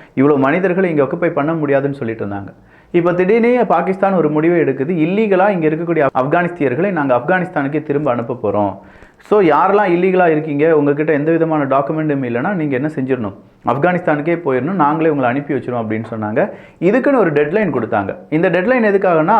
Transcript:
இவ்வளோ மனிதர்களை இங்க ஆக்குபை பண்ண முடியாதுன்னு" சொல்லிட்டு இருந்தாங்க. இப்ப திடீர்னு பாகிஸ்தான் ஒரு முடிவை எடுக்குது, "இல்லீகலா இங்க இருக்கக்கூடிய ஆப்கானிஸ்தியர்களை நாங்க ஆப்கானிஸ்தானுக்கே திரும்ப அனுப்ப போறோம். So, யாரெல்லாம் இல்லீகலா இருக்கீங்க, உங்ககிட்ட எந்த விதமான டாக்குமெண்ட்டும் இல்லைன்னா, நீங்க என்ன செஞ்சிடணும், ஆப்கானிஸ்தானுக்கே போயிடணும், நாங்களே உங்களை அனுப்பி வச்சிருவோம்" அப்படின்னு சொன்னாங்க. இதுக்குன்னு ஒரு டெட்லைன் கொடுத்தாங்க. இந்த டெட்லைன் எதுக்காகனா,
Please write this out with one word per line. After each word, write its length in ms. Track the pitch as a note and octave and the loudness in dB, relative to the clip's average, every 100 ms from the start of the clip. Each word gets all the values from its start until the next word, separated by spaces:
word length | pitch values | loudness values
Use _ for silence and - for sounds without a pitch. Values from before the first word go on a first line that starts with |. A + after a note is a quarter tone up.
| - - | -8 0
இவ்வளோ 220 | C#3 C#3+ | 2 4
மனிதர்களை 520 | C3 E3+ F#3 F3+ F3+ | 2 2 0 0 0
இங்க 120 | D3+ | 2
ஆக்குபை 280 | C3 E3+ E3+ | 0 0 -2
பண்ண 240 | D3+ C#3+ | 0 -2
முடியாதுன்னு" 420 | E3 C#3+ C#3 C#3 C#3 | -2 0 0 0 -4
சொல்லிட்டு 300 | A#2 A2 G#2 | -6 -6 -6
இருந்தாங்க. 200 | G2 G2 - - - _ | -8 -12 -18 -20 -20 _
இப்ப 220 | F3 E3+ | 0 2
திடீர்னு 540 | F3 F#3 A3+ A#3 B3 G3 | 2 2 4 4 2 2
பாகிஸ்தான் 480 | F3 F3+ F#3+ G3 | 0 0 0 0
ஒரு 160 | F#3 D3+ | 2 0
முடிவை 300 | D3+ D#3+ F3 | 2 2 2
எடுக்குது, 480 | C#3 C3 C3+ F3+ E3 | 0 -2 -2 0 0
"இல்லீகலா 400 | G3 A3 F#3 G3+ | 0 2 2 2
இங்க 200 | F#3 D#3 | 2 0
இருக்கக்கூடிய 380 | D#3 E3+ D#3+ C3+ - | -2 -2 0 0 0
ஆப்கானிஸ்தியர்களை 720 | C3+ E3+ F3 E3+ C#3 B2 G3 | 0 0 0 -2 -2 0 -2
நாங்க 260 | E3 C#3 B2 | -2 0 0
ஆப்கானிஸ்தானுக்கே 640 | C#3+ F#3 F3 D3+ C#3 D3 | 0 -2 -2 -4 -2 -4
திரும்ப 280 | D3 C#3+ D3 | -2 -2 -2
அனுப்ப 280 | B2 A#2 A#2 | -2 -4 -4
போறோம். 360 | G#2 G2+ G2+ F#2+ - - - _ | -2 0 -2 -4 -16 -20 -20 _
So, 240 | - G#3 | 0 2
யாரெல்லாம் 480 | F3 D3 F#3 G3+ G3 | 4 4 4 2 2
இல்லீகலா 360 | F3 F#3 F3+ F3 | 2 2 4 4
இருக்கீங்க, 520 | D#3 D#3 C#3+ D#3+ D3+ | 2 -2 0 2 2
உங்ககிட்ட 340 | C#3+ C#3+ D#3 | 2 0 0
எந்த 180 | D3 D3+ | 0 2
விதமான 340 | E3 E3 D#3 | 0 0 0
டாக்குமெண்ட்டும் 600 | C3+ C3+ C#3+ D#3 D#3 C#3 | 0 0 0 -2 -2 -2
இல்லைன்னா, 280 | B2 A#2 E3 | -2 -4 -4
நீங்க 240 | F#3+ D3+ B2+ | -4 -2 -2
என்ன 140 | D3+ | -4
செஞ்சிடணும், 400 | D3+ C3 B2+ G#2 G2 - _ - | -4 -4 -2 -4 -10 -20 _ -4
ஆப்கானிஸ்தானுக்கே 760 | C3 F3 F3 E3+ D3 D3+ E3+ | -2 0 0 0 -2 -2 -2
போயிடணும், 280 | C#3+ B2+ D3+ | -2 -2 -2
நாங்களே 360 | F#3+ C#3+ D#3 D#3+ | 0 0 2 0
உங்களை 220 | C#3+ B2 | 0 0
அனுப்பி 240 | C3+ C#3+ | -2 -4
வச்சிருவோம்" 40 | C3+ | -6
அப்படின்னு 460 | A2+ B2 A2 A2 A2+ | -4 -6 -4 -6 -6
சொன்னாங்க. 400 | A2+ G#2+ A#2 G3+ - - - | -8 -4 -2 -2 -6 -18 -4
இதுக்குன்னு 360 | E3+ B3 C4+ C4 | 0 2 2 2
ஒரு 160 | F3 | 2
டெட்லைன் 420 | D3 D3 G3+ G3 | 2 0 0 -2
கொடுத்தாங்க. 420 | B2+ A2+ G#2+ G2+ - - | -2 -2 -2 -4 -8 -4
இந்த 200 | D#3 F#3 | -2 0
டெட்லைன் 420 | F3 G3 B3+ G#3+ | 0 0 2 2
எதுக்காகனா, 400 | G3 F#3+ D#3+ D#3+ A3 | 2 2 2 2 2